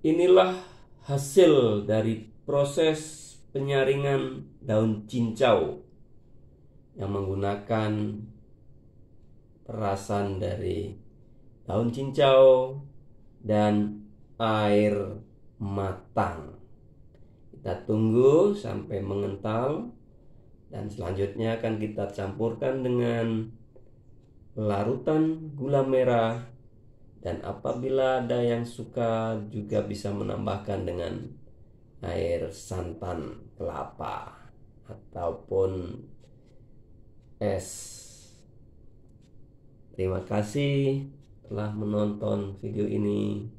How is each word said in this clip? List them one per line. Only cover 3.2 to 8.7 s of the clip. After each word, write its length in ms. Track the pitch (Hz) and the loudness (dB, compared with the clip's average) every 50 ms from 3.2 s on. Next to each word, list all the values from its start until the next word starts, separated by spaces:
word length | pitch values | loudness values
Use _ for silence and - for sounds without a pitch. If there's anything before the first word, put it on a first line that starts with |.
| - - - - - - | -20 -20 -20 -20 -20 -8
penyaringan 880 | - 139 139 139 139 135 131 135 139 139 143 139 139 135 131 131 131 - - - - - - | -6 -4 -2 0 2 2 4 4 2 2 2 0 0 0 0 -4 -8 -10 -14 -16 -20 -14 -4
daun 400 | 110 107 107 113 113 107 104 - | 0 2 2 4 2 0 -2 -6
cincau 800 | - - 123 117 113 104 - 135 120 107 90 78 - - - - - - - - - - - - - - - - - - - - - - - - - - | -6 -2 -2 -2 -2 2 2 4 6 6 4 4 -2 -4 -10 -16 -20 -20 -20 -20 -20 -20 -20 -20 -20 -20 -20 -20 -20 -20 -20 -20 -20 -20 -20 -20 -20 -12
yang 160 | - 98 98 | -8 -6 -4
menggunakan 1040 | 101 101 98 95 98 98 98 98 101 104 - - 117 110 107 107 107 107 104 104 104 - - - - - - - - - - - | -4 -4 -4 -4 -4 -2 -2 -2 -4 -4 -4 -4 -2 -2 0 -2 -2 -2 -4 -4 -6 -10 -12 -14 -16 -20 -20 -20 -20 -20 -20 -20